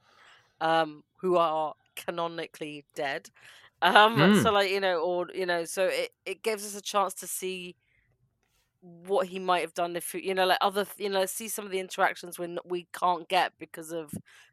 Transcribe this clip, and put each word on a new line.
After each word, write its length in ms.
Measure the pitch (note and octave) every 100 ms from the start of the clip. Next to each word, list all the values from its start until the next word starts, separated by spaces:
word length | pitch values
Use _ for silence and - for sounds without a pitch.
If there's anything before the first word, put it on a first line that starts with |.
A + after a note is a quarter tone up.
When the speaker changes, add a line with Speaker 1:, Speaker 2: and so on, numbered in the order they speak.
| _ _ - - _ -
Speaker 1:
um, 420 | D#3+ E3 D#3 D3+ _ _
who 160 | F#3 F3
are 380 | E3 D#3 D3+ - _ -
canonically 880 | - E3+ E3+ E3 - - D3+ D3 - -
dead. 340 | C#3 D3 - _ - - - -
Um, 480 | - G#3+ G#3+ A3+ F3+
so, 180 | G#3 A3
Speaker 2:
Mm. 20 |
Speaker 1:
like, 180 | G3+ G3
you 80 | G3
know, 180 | F#3+ E3+
or, 260 | F3 F3+ F3
you 120 | - F3+
know, 180 | F3 E3
so 220 | - F#3
it, 240 | C#3+ F3+ _ F#3
it 180 | F#3+
gives 220 | A3 G#3+ G#3
us 100 | G3+
a 40 |
chance 320 | - G#3 F#3+ -
to 120 | F#3
see 480 | - F#3 F#3 F3+ - _ _ _ _ _ _ _ _ _ _
what 440 | F3+ E3+ F3+ G3 F3+
he 120 | F#3+
might 220 | F#3 F3
have 120 | D#3+
done 220 | - F3 E3+
if, 180 | -
you 200 | F#3 F#3
know, 120 | F#3+ F#3
like, 120 | F3
other 240 | G3+ F#3+ F#3+
th-, 100 | -
you 100 | G3+
know, 160 | G3 F#3+
see 220 | - A3
some 180 | - G#3
of 60 |
the 80 | F#3
interactions 580 | F#3 - F3+ - F3 E3+
when 220 | E3+ F3 F3
we 220 | F3 E3+
can't 340 | - F3+ E3+ E3
get 260 | F3+ C3+ -
because 340 | F3+ - D#3
of 200 | E3 D3 - - - -